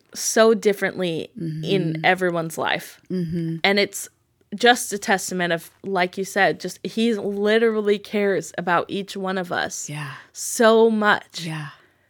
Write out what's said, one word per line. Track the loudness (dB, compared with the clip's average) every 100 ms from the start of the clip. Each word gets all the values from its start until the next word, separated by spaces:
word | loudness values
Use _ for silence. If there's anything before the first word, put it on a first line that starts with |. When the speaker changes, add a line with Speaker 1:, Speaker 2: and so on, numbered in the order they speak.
| _
Speaker 1:
so | -8 0 4 6
differently | 6 2 0 -2 -2 -4 -4 -6 -8
in | -8 -6 -2 0 0
Speaker 2:
Mm-hmm. | 0 0
Speaker 1:
everyone's | 2 0 -2 -4 -4
life. | -2 -2 -6 -18 -8
Speaker 2:
Mm-hmm. | -4 -4 -4 -4 -2
Speaker 1:
And | 2 2
it's | 0 -4 -14 _ _ _ -14
just | 2 4 4 0
a | -6
testament | 0 -2 -2 -2 -2
of, | -2 -6 _
like | -4 -2 -2 -2
you | -4
said, | 2 2 2
just | -8 -8 -6
he | 0 0
literally | 0 -2 -2 2 4 2 2 0 0
cares | -2 -2 0 0 -4 -6
about | 0 0 0
each | -6 -6 -6
one | -4 -4
of | -4
us | -4 -6 -8 -10
Speaker 2:
Yeah. | -10 -10 -14 -18
Speaker 1:
so | -12 -6 4 6 6 6
much | 4 2 2 -2 -10 -8
Speaker 2:
Yeah. | -8 -10 -16 _ _